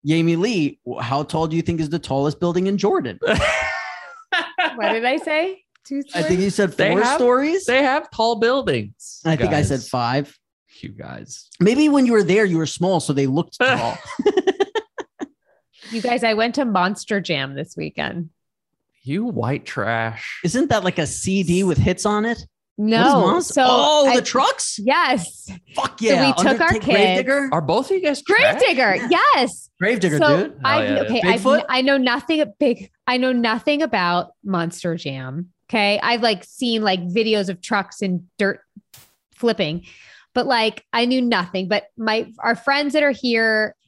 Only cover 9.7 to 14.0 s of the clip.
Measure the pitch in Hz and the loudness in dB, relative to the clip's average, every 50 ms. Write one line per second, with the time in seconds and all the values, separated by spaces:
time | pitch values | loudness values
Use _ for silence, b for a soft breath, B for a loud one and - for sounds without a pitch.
9.7 | 139 127 110 - - 123 120 120 127 139 143 143 - _ _ _ _ _ _ _ | -2 -4 -4 -4 -4 -2 -2 0 0 -2 -2 -4 -12 _ _ _ _ _ _ _
10.7 | _ - - - - - - - 62 58 53 - - - - _ - - 170 202 | _ -18 -18 -18 -16 -16 -16 -16 -16 -16 -16 -18 -20 -20 -20 _ -2 2 2 4
11.7 | 240 277 302 302 285 285 262 240 233 214 202 160 180 208 220 190 170 160 160 139 | 4 4 4 4 4 4 4 4 4 4 4 4 4 4 4 4 2 0 -2 -2
12.7 | - - 170 185 196 165 - - 147 135 139 135 131 156 175 - - - 247 262 | -4 -2 0 0 2 0 0 0 0 0 0 0 0 -2 -2 -4 -2 0 0 0
13.7 | - - - 117 107 - | 2 0 -2 -4 -6 -8